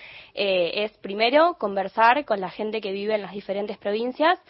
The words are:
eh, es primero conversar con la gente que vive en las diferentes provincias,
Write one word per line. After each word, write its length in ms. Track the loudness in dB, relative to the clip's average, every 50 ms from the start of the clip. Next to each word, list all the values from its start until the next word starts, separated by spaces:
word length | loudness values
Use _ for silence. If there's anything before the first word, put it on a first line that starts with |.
| -20 -20 -20 -20 -20 -12 -6
eh, 480 | -4 -2 0 2 0 0 0 -2 -4
es 160 | -4 -4 -6 _
primero 560 | -10 -8 -2 0 2 4 6 4 4 4 2
conversar 680 | -2 -4 -4 -2 -2 -4 -2 2 6 6 6 6 4 2
con 160 | -2 -2 -2
la 100 | -4 -6
gente 300 | -6 -6 -6 -6 -4 -4
que 100 | -4 -6
vive 240 | -6 -4 -2 -2 -2
en 80 | -2
las 100 | -4 -8
diferentes 460 | -12 -10 -8 -6 -6 -4 -6 -6 -8 -8
provincias, 580 | -6 -4 -4 -2 -4 -4 -2 2 2 2 2 0 _